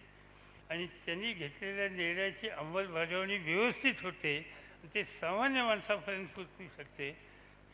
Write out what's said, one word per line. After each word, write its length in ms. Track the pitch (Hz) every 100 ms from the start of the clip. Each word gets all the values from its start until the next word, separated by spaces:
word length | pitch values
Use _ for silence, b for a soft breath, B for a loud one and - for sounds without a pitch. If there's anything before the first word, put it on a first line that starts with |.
| - - B B B B -
आणि 160 | 165 175
त्यांनी 460 | - - 170 226
घेतलेल्या 560 | 185 143 - 196 196 196
निर्णयाची 600 | 185 170 175 196 - 220
अंमलबजावणी 920 | 156 156 180 196 160 165 180 190 202
व्यवस्थित 560 | 156 175 240 - 269 214
होते, 500 | 180 - 156 147 165 B B B 160
ते 100 | 214
सामान्य 580 | 180 - 165 196 269 262
माणसापर्यंत 640 | 240 202 - 202 202 190 185
पोचू 380 | - 180 - 180 -
शकते, 400 | 143 - 139 - B B B B -